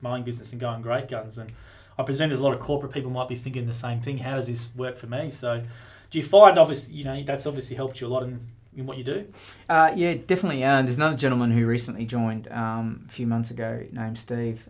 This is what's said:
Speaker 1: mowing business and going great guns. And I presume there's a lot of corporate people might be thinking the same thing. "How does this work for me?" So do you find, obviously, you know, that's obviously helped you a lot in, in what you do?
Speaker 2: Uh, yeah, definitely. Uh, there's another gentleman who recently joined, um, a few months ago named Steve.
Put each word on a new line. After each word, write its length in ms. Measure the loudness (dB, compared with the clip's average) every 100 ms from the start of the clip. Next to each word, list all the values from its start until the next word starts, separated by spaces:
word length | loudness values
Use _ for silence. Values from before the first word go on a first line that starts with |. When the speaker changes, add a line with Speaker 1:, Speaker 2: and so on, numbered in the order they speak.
Speaker 1:
mowing 220 | -8 -6
business 280 | -6 -8 -10
and 80 | -8
going 220 | -6 -6
great 260 | -4 -4 -4
guns. 300 | -8 -10 -14
And 160 | -16 -16 -20 -20 -14 -6
I 60 |
presume 240 | -4 0 0
there's 120 | 2
a 20 |
lot 100 | 0
of 60 | 0
corporate 320 | -2 -4 -4
people 180 | -8 -6
might 200 | -4 -6
be 60 | -6
thinking 300 | -8 -6 -6
the 60 |
same 280 | -6 -6 -4
thing. 160 | -4 -6
"How 180 | -4 -4
does 120 | -4
this 200 | -6 -8 -8
work 220 | -8 -8
for 100 | -8
me?" 240 | -6 -6
So 320 | -6 -4 -4 -6 -14 -20 -20 -8
do 100 | -6
you 60 | 6
find, 320 | 10 12 10
obviously, 360 | 6 4 -8 -10
you 100 | -8
know, 180 | -8
that's 220 | -6 -4 -4
obviously 300 | -6 -8 -6
helped 240 | -8 -6
you 60 | -4
a 20 |
lot 140 | -4
in, 180 | -4 -10 -14 -20 _ -12
in 100 | -10
what 120 | -8
you 60 |
do? 240 | -6 -6 -6 -14 -16 -10 2
Speaker 2:
Uh, 220 | 6 6 6
yeah, 200 | 0 0
definitely. 480 | 0 0 2 0
Uh, 180 | 4 4
there's 160 | 4 2
another 180 | 2 2
gentleman 360 | 2 2 4
who 140 | 4 4
recently 400 | 2 -2 -6 -4
joined, 440 | 0 0 -2 -6
um, 540 | -6 -4 -4 -6 -8 -12
a 40 |
few 160 | -6 -2
months 240 | 0 -2
ago 340 | -4 -6 -6 -8
named 260 | -8 -8 -6
Steve. 480 | -6 -4 -4 -6